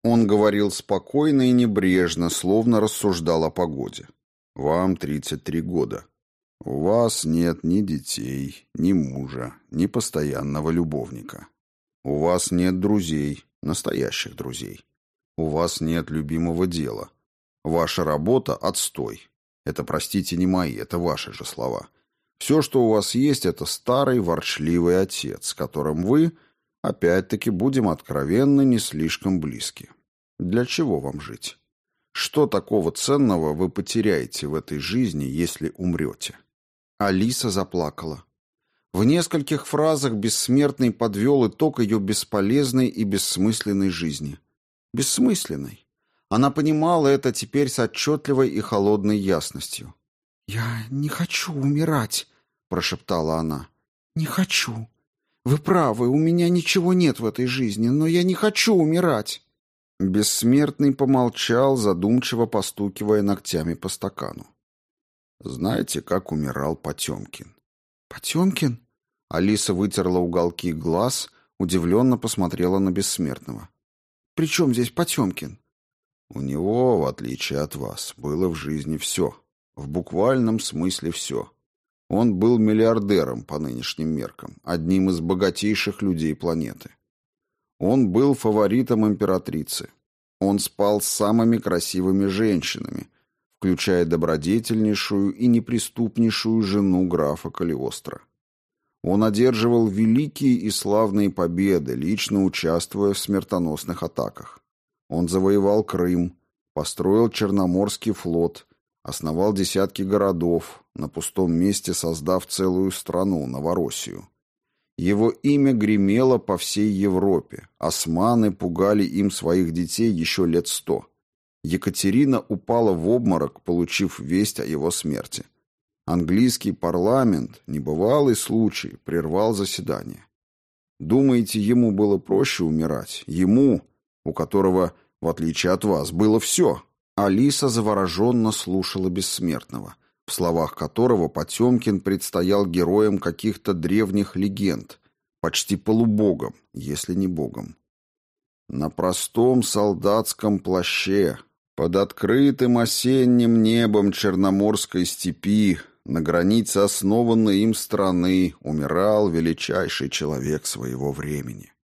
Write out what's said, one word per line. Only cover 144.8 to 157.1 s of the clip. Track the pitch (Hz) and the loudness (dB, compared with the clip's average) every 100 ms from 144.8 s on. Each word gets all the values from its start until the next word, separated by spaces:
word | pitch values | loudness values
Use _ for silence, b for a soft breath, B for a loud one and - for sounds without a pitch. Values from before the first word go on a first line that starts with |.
| - - _ _ _ _ | -8 -20 _ _ _ _
почти | 82 - - 98 | -4 -4 -4 -4
полубогом, | - 110 117 104 104 73 58 - _ | 2 2 4 4 2 2 -6 -10 _
если | - 69 73 - | -12 -8 -8 -4
не | 90 95 | -2 -2
богом. | 85 65 - 50 - _ _ _ _ _ _ _ _ _ | -2 -6 -8 -14 -18 _ _ _ _ _ _ _ _ _
"На | 65 78 | -6 -6
простом | - 90 90 - - 123 127 | -2 -2 -2 -4 2 4 4
солдатском | 110 107 104 87 101 107 110 - 107 101 | 2 0 0 2 2 2 0 -2 0 0
плаще", | - 90 90 - 95 101 85 - - _ _ - | 0 0 0 -2 0 2 2 -2 -14 _ _ -4
под | 85 95 | 0 2
открытым | 101 - 101 127 143 - 123 120 | 0 -2 2 4 4 4 2 4
осенним | 117 - 127 131 123 123 117 113 | 2 0 2 4 6 6 6 4
небом | 110 117 113 104 101 | 4 4 4 4 2
Черноморской | - 104 92 98 98 104 104 - 92 90 | 2 0 2 2 4 2 0 -2 -2 -2
степи, | - 90 - 101 107 104 82 - _ | -2 -6 -4 0 4 4 0 -6 _
на | - 80 | -6 -2
границе | 78 85 90 113 101 98 | 2 2 4 2 2 2
основанной | 98 - 95 | 2 2 0